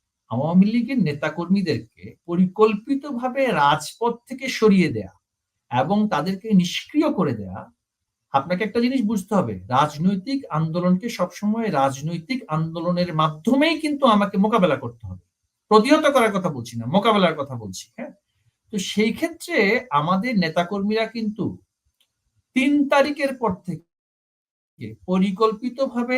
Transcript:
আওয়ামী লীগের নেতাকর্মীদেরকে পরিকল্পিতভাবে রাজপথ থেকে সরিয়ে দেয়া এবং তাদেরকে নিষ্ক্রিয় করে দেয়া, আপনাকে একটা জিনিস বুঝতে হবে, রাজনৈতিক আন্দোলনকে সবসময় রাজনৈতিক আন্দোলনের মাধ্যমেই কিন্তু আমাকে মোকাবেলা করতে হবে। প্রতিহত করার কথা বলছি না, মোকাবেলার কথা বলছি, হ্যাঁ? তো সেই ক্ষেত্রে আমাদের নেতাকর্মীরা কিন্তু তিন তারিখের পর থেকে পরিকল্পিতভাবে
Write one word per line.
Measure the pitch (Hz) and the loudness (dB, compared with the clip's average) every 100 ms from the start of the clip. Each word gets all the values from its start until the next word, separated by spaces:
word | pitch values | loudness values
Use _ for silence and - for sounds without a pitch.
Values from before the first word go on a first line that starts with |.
| _ _ _ | _ _ _
আওয়ামী | 120 151 175 208 | -4 2 4 4
লীগের | 233 233 269 | 2 -2 0
নেতাকর্মীদেরকে | 156 147 156 156 170 196 175 120 117 _ 95 - - | -2 -2 -4 -4 -2 0 0 -4 -6 _ -20 -20 -6
পরিকল্পিতভাবে | 175 185 - 214 208 - 277 294 233 247 254 262 | 0 0 4 2 2 -4 -6 -4 -6 -6 -2 0
রাজপথ | 170 143 151 - - 233 233 _ | 2 2 2 -2 -4 -4 -4 _
থেকে | 254 269 | -10 -8
সরিয়ে | - 220 196 160 | 2 4 6 4
দেয়া | 110 92 _ _ _ _ _ _ | 0 -8 _ _ _ _ _ _
এবং | 123 139 208 208 | -2 0 0 0
তাদেরকে | 147 160 190 220 | -2 -4 -6 2
নিষ্ক্রিয় | 202 175 - - 302 311 | 2 2 -2 -4 0 0
করে | - 151 | 0 -2
দেয়া, | 113 95 95 - _ _ _ _ _ _ | -2 -8 -14 -16 _ _ _ _ _ _
আপনাকে | 135 165 180 | -2 -2 -4
একটা | 214 240 | -2 0
জিনিস | 240 262 | 0 0
বুঝতে | 208 220 - 202 | 0 -2 0 -2
হবে, | 123 95 95 | 0 -6 -2
রাজনৈতিক | 123 147 147 180 196 262 277 - | 0 0 0 0 0 -4 -6 -4
আন্দোলনকে | 151 160 170 175 185 233 | -4 -2 0 2 0 0
সবসময় | - 180 - 208 226 226 | -4 -6 -4 -4 -2 -2
রাজনৈতিক | 147 135 135 151 170 160 262 - | 2 0 0 -6 -8 -6 -8 -4
আন্দোলনের | 156 160 165 165 175 175 | -4 -4 -4 -2 0 -2
মাধ্যমেই | 156 156 151 - 269 311 311 | 0 -2 0 0 2 2 0
কিন্তু | 311 285 262 | -2 2 4
আমাকে | 208 196 196 | 4 2 2
মোকাবেলা | 214 226 175 131 | 2 4 2 0
করতে | 120 - 98 | -6 -12 -16
হবে। | 90 _ _ _ _ _ | -16 _ _ _ _ _
প্রতিহত | 214 226 311 311 | 4 6 4 4
করার | 262 220 | 4 2
কথা | 196 180 | 0 -4
বলছি | 139 113 117 | -6 -8 -8
না, | 117 | 0
মোকাবেলার | 180 226 214 175 151 | 2 4 4 2 0
কথা | 131 123 | -6 -8
বলছি, | 104 92 - - | -10 -14 -16 -14
হ্যাঁ? | - - _ _ _ _ _ | -14 -16 _ _ _ _ _
তো | 214 | -6
সেই | 185 - 220 | -4 0 0
ক্ষেত্রে | 233 330 330 - 330 196 240 247 | 0 -4 -6 -4 0 2 0 0
আমাদের | 143 156 190 240 220 | -2 0 0 0 0
নেতাকর্মীরা | 165 165 175 202 202 220 220 | 0 0 -2 -2 -2 -2 -2
কিন্তু | 233 220 208 147 92 _ _ _ _ _ _ _ _ _ 254 | -4 -6 -4 -6 -8 _ _ _ _ _ _ _ _ _ 0
তিন | 285 294 277 | 2 2 2
তারিখের | 285 285 294 277 269 | 4 2 0 -4 -2
পর | 226 196 | -4 -4
থেকে | - 160 _ _ _ _ _ _ _ _ _ _ 107 113 - | -8 -12 _ _ _ _ _ _ _ _ _ _ -16 -14 -2
পরিকল্পিতভাবে | 185 196 185 220 214 247 240 269 240 240 | 2 2 2 0 0 -6 -4 -4 -2 -2